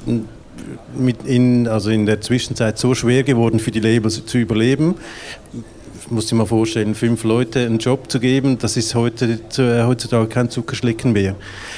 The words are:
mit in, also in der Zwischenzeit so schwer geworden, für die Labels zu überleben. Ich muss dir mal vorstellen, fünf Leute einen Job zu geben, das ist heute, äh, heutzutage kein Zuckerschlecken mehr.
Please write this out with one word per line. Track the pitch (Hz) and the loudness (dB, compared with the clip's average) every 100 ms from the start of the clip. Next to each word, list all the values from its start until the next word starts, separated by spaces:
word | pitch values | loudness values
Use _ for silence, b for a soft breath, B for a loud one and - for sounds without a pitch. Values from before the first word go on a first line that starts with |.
| - 120 110 - - - - - - 127 | -4 -4 -4 -14 -20 -18 -16 -16 -14 -2
mit | 127 120 | -2 -2
in, | - 127 123 123 117 | 0 4 4 4 2
also | 110 101 | 0 2
in | 110 107 | 2 2
der | 107 | 2
Zwischenzeit | - 123 - 120 113 107 | 2 -2 0 0 0 0
so | 123 | 0
schwer | 123 117 127 | 2 2 2
geworden, | 135 123 117 113 | 4 4 4 2
für | 107 | 0
die | 110 | 0
Labels | 110 117 110 107 | 2 2 2 -2
zu | - 123 | -2 -2
überleben. | 110 107 117 139 156 185 B B B B - 120 - - - - - | 0 2 2 2 0 -2 B B B B -16 -16 -16 -18 -20 -18 -6
Ich | |
muss | 117 107 | -4 0
dir | 117 | 0
mal | 110 | 2
vorstellen, | 113 110 117 107 | 2 0 0 -2
fünf | 107 120 117 | 0 0 0
Leute | 113 113 123 123 120 | 0 0 0 0 0
einen | 113 | 0
Job | 123 135 - | 0 -2 -2
zu | 131 | -2
geben, | 127 135 135 127 | 2 2 2 0
das | 110 123 | 0 -2
ist | 110 | -2
heute, | 120 117 117 120 113 - - | 0 0 0 -2 -2 -4 0
äh, | 123 117 | 2 4
heutzutage | 117 123 - 120 110 | 2 0 0 0 0
kein | 127 120 | 0 -2
Zuckerschlecken | - 113 - 120 113 127 | -2 -6 -4 -2 0 0
mehr. | 107 98 95 B B B | 2 0 -2 B B B